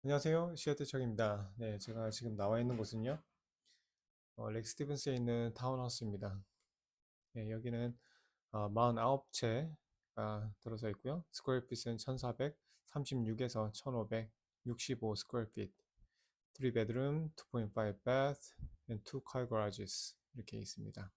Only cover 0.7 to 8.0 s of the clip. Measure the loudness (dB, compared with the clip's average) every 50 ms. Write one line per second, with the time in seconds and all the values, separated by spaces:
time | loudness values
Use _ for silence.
0.7 | 2 2 0 -2 0 2 2 2 4 4 4 4 4 0 -2 -6 -6 -4 -2 -2
1.7 | -2 -4 -4 -6 -4 -2 -2 -2 -2 -2 -4 -4 0 2 4 4 4 4 4 2
2.7 | 2 0 -2 -2 -2 -2 0 -2 -2 -4 -6 _ _ _ _ _ _ _ _ _
3.7 | _ _ _ _ _ _ _ _ _ _ _ _ _ -6 -4 -2 -2 -2 -4 -4
4.7 | -4 -4 -2 -2 -2 -2 0 0 2 2 2 2 2 2 2 0 -2 -2 -2 -2
5.7 | 0 0 -2 -2 -2 -2 -2 -4 -4 -2 -4 -4 -4 -6 -10 _ _ _ _ _
6.7 | _ _ _ _ _ _ _ _ _ _ _ _ _ -6 -4 -2 -4 -2 -2 0
7.7 | 0 0 0 0 -2 -6